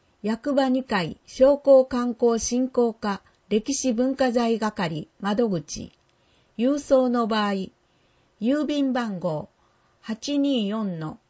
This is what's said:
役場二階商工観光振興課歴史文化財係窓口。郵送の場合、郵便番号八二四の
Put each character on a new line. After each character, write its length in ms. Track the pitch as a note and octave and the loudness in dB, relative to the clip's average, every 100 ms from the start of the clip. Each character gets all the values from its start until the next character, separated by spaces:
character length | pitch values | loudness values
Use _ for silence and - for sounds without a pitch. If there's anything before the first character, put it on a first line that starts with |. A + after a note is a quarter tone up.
| _ _ | _ _
役 320 | G#3 A3 D4 | -6 -4 -2
場 140 | C#4 C4 | 0 2
二 160 | B3+ | 0
階 340 | B3+ G3+ E3 - - | -2 -4 -4 -8 -8
商 320 | - C4 C#4+ | 4 4 6
工 280 | C#4 C4+ C4 | 6 6 6
観 280 | B3 B3 | 0 -4
光 240 | A3+ A#3 A3+ | 0 0 0
振 300 | - A#3+ C4 | -2 -2 -2
興 260 | B3 A#3+ | 0 0
課 280 | A3 G#3 F#3+ _ _ - | 0 -6 -6 _ _ -2
歴 260 | G#3 A3 | -2 -2
史 200 | C4+ C4 | -2 -2
文 240 | A3+ C4 C4 | 0 0 0
化 160 | B3+ | 0
財 260 | A#3+ A#3 A3+ | 2 0 0
係 480 | G#3+ G#3+ F3 D#3 - - | -2 -4 -4 -4 -10 -8
窓 280 | G3 G#3+ A#3 | -4 -2 -2
口。 440 | F3 - - - _ _ _ _ _ _ - | -4 -6 -12 -14 _ _ _ _ _ _ -2
郵 200 | B3 C#4+ | 0 0
送 300 | - C4+ B3+ | 2 2 4
の 180 | A#3+ A3+ | 0 0
場 220 | G#3+ G#3 | 0 -2
合、 60 | G3 F#3+ _ _ _ _ _ _ - | -2 -6 _ _ _ _ _ _ -6
郵 240 | G#3+ D4 C#4+ | -2 0 0
便 260 | D4 C4+ | -2 0
番 280 | B3 A3+ F#3 | -2 -4 -4
号 280 | F3 D#3 G3 _ _ _ _ _ | -4 -6 -8 _ _ _ _ _
八 380 | - A3 - C#4+ | -12 -10 -4 0
二 280 | C#4 B3+ G3+ | 0 0 -2
四 320 | A3 G#3 E3+ | -4 -4 -6
の 200 | D#3 - _ | -8 -12 _